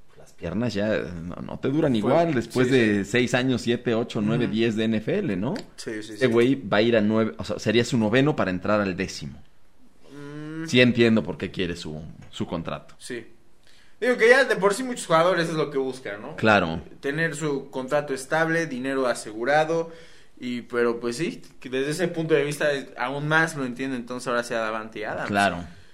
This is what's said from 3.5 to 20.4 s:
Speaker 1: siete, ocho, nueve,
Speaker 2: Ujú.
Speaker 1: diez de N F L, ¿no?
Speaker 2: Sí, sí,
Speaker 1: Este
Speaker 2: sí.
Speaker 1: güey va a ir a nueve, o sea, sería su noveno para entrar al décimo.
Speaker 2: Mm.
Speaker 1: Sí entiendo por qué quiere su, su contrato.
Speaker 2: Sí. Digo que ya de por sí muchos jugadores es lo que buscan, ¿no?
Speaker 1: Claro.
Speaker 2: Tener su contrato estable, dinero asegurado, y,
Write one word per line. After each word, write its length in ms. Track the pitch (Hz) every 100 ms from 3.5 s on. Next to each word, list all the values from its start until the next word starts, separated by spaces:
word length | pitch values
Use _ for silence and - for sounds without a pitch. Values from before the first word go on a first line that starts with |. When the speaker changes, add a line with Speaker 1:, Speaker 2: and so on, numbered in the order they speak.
| 120
Speaker 1:
siete, 320 | 113 120 -
ocho, 260 | 113 120 120
nueve, 240 | 107 - 110
Speaker 2:
Ujú. 80 |
Speaker 1:
diez 200 | 107 117 107
de 80 |
N 120 | 110 107
F 220 | 107 185
L, 180 | 170 90
¿no? 180 | 113 208 - -
Speaker 2:
Sí, 260 | - 107
sí, 120 | 107
Speaker 1:
Este 120 | 104 127
Speaker 2:
sí. 60 |
Speaker 1:
güey 220 | 113 123 135
va 220 | 101 104
a 40 |
ir 140 | 117 113
a 40 |
nueve, 340 | 104 110 110 -
o 60 |
sea, 140 | 101 -
sería 260 | 110 113
su 120 | 117 123
noveno 360 | 107 123 143
para 160 | 143 95
entrar 300 | 90 95 104
al 160 | 98 90
décimo. 440 | 92 - 71 76 - - - - - - -
Speaker 2:
Mm. 540 | 143 143 147 151 160 160
Speaker 1:
Sí 140 | 127
entiendo 420 | 123 117 117 110
por 140 | 90 78
qué 120 | 92
quiere 260 | - 90 85
su, 240 | 80 78 80 - -
su 160 | - 107
contrato. 480 | 85 80 73 - -
Speaker 2:
Sí. 280 | - 123 - - - - - - - -
Digo 160 | 240 240
que 120 | 226
ya 160 | 262
de 120 | 247 202
por 180 | 196
sí 80 | 202
muchos 240 | 254 240 -
jugadores 420 | 160 175 180 165
es 60 |
lo 160 | 156 143
que 80 | 135
buscan, 420 | 131 123 107 104
¿no? 160 | 123 160
Speaker 1:
Claro. 460 | 110 101 85 82 - -
Speaker 2:
Tener 340 | 139 151 165 147
su 340 | 156 139 -
contrato 420 | 131 127 147 143
estable, 540 | 131 - 160 165 165 160
dinero 400 | 123 135 135 127
asegurado, 840 | 117 113 107 123 151 156 165 165 - - - -
y, 240 | -